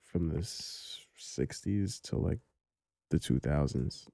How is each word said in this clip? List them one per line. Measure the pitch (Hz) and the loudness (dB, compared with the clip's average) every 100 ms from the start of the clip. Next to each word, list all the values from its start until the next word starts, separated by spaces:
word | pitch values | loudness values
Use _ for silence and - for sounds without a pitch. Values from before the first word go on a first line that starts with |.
from | - 85 82 | -2 2 2
the | 78 | 2
s-, | 95 - - - - - - - | -2 -6 -10 -10 -12 -14 -16 -18
sixties | - - 65 - 101 101 98 - | -10 -4 -4 -2 -2 0 0 -2
to, | - - | -4 0
like, | - 110 - _ _ _ _ _ _ | 0 0 -6 _ _ _ _ _ _
the | 78 | 2
two | - 65 | 4 2
thousands, | - 73 69 64 64 - - | 4 4 2 2 -2 -4 -10